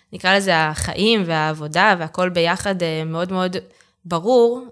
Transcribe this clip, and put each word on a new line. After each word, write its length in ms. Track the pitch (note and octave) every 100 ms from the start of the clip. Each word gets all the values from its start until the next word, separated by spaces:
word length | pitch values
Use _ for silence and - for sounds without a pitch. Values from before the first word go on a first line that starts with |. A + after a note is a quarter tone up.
| _
נקרא 220 | - F#3 G3
לזה 240 | G3 E3
החיים 640 | D#3 D#3 - - G#3 A3+ E3+
והעבודה 680 | D#3+ D#3 D#3 D3+ D#3+ G#3 F3+
והכל 300 | D#3+ - F3+
ביחד, 540 | E3+ E3 F#3 G3+ F#3
אה, 200 | E3+ D#3+ D#3+
מאוד 260 | E3 F3+
מאוד 260 | F#3 F#3 F#3 - _ _ _ F3
ברור, 600 | E3+ F#3+ B3+ A#3 B3+ B3+